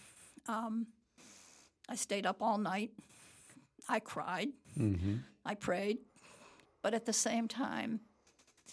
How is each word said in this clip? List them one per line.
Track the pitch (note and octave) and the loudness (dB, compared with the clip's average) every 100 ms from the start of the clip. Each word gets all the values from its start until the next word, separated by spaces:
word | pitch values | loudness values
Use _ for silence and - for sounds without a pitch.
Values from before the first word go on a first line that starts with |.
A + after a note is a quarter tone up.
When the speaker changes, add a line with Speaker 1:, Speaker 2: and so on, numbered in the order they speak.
| - - - - - | -20 -20 -20 -14 -4
Speaker 1:
Um, | A3 A3+ A3+ A3+ - _ - - - - - - _ - | -2 0 -2 -4 -8 _ -20 -20 -20 -20 -20 -20 _ -8
I | A3 | -4
stayed | - G3+ F#3 | -2 0 0
up | G3 | 2
all | A3 G#3 | 2 2
night. | F#3+ F#3+ A3+ - - - - - - - - - - | 2 0 -4 -8 -20 -20 -20 -20 -20 -20 -20 -12 0
I | A3 | 0
cried. | - - D3+ F#3 B3+ - - - | 0 -4 -2 0 -2 -4 -8 0
Speaker 2:
Mm-hmm. | A2 F2+ F#2+ A2+ - - - | 2 4 2 0 -4 -10 -6
Speaker 1:
I | G#3 | -4
prayed. | - F3+ G3+ A#3 - - - - - - - _ | 0 0 2 0 -4 -20 -20 -20 -20 -20 -20 _
But | G#3 A3+ | 0 0
at | A3+ | 2
the | |
same | G#3+ A3+ A3+ A3+ | 2 4 2 0
time, | A3+ - - A3+ A3+ - _ _ _ - _ - | -2 -2 -2 -2 -4 -6 _ _ _ -20 _ -20